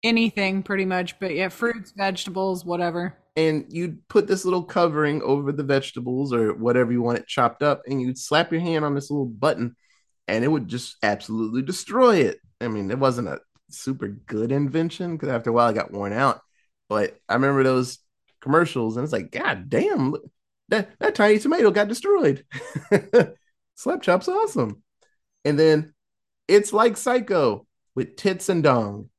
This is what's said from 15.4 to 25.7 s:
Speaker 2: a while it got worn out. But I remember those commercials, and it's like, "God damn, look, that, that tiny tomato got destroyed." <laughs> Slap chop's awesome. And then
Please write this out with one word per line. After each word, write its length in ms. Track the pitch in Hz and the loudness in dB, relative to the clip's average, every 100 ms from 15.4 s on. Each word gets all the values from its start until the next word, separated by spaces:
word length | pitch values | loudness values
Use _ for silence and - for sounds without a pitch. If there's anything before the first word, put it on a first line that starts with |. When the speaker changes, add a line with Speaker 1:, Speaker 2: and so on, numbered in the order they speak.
| 117 | 0
Speaker 2:
a 20 | |
while 160 | 117 120 | 2 4
it 60 | |
got 180 | 110 - | 2 -4
worn 200 | 101 101 | -6 -6
out. 280 | 107 135 - _ _ _ _ _ | 0 0 0 _ _ _ _ _
But 280 | 104 101 - - | -2 -2 -6 -2
I 60 | |
remember 280 | 117 139 139 | 2 2 4
those 360 | 131 131 123 - _ _ _ _ | 4 2 -2 -8 _ _ _ _
commercials, 560 | 131 156 170 131 110 113 | 2 2 2 0 -4 -4
and 80 | |
it's 80 | 147 | -4
like, 180 | 120 85 | -4 -6
"God 400 | - - 110 90 | -6 -4 -4 -2
damn, 400 | - 392 349 135 | 0 0 0 -2
look, 140 | 151 - _ _ _ _ | -2 -12 _ _ _ _
that, 300 | 220 196 _ | -2 -2 _
that 160 | 427 | -2
tiny 240 | - 208 214 | 2 4 4
tomato 320 | 262 330 214 | 2 4 4
got 180 | 190 208 | 4 0
destroyed." 560 | 233 392 403 214 139 _ 139 - - - | -2 0 4 4 0 _ -16 -10 -12 0
<laughs> 840 | 202 - 233 - - _ _ _ - | 0 4 4 4 -4 _ _ _ -10
Slap 260 | 254 359 | -6 -4
chop's 260 | - 180 - | 2 0 2
awesome. 540 | 381 440 214 113 101 _ _ _ _ _ _ | -2 -2 -2 -4 -6 _ _ _ _ _ _
And 140 | 147 147 | -2 4
then 360 | 160 | 6